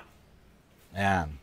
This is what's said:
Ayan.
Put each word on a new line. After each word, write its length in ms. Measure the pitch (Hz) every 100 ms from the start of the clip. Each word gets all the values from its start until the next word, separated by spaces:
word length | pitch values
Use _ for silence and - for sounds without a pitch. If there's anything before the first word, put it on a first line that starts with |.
| - - - - - - _ _ - 95
Ayan. 320 | 98 95 78 71